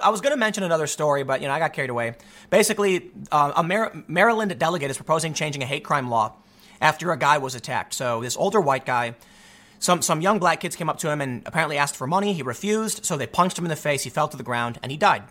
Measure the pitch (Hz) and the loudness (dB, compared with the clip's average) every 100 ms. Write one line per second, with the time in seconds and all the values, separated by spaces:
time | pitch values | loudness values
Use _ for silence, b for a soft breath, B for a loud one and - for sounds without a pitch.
0 | 196 214 269 285 220 202 185 165 147 - | 2 2 0 0 0 0 0 0 0 0
1 | 151 143 135 135 143 143 160 156 131 120 | 2 2 0 -2 0 0 -2 -2 -4 -2
2 | 117 113 B B B 190 214 208 202 180 | -4 -6 B B B 4 4 2 2 2
3 | - - 139 151 143 139 165 202 226 160 | -2 -16 0 2 4 2 2 0 0 -4
4 | - 151 220 220 214 113 160 175 139 131 | -4 4 4 4 0 0 0 0 -2 -6
5 | - 160 160 151 151 139 127 143 147 147 | 0 0 0 -2 -4 -4 -4 -4 0 -2
6 | 123 117 107 - b b b b 156 151 | 2 0 0 -2 b b b b 2 2
7 | 165 156 143 147 131 127 - 123 87 - | -2 0 4 2 2 -8 -6 -6 -6 -4
8 | 127 117 120 - 165 208 151 135 131 123 | -2 -2 -4 -2 0 2 2 0 0 -2
9 | 120 120 B B B B B B - 175 | -2 -6 B B B B B B 0 2
10 | - 156 180 214 175 160 175 - 160 143 | 2 0 2 2 2 0 -4 -4 -4 -2
11 | 160 147 139 120 - 160 156 143 143 - | -2 -2 -4 -6 -6 -2 0 0 0 -2
12 | 131 185 202 180 127 117 202 214 220 - | -2 0 0 -2 -4 -4 0 0 0 -4
13 | - 151 123 - 180 - 170 151 151 143 | -4 -4 -2 2 0 0 -4 -2 -2 -2
14 | 127 151 151 135 120 120 120 117 123 151 | -2 -2 -2 -2 -4 -2 -2 -4 -8 0
15 | 202 123 98 | 2 2 -2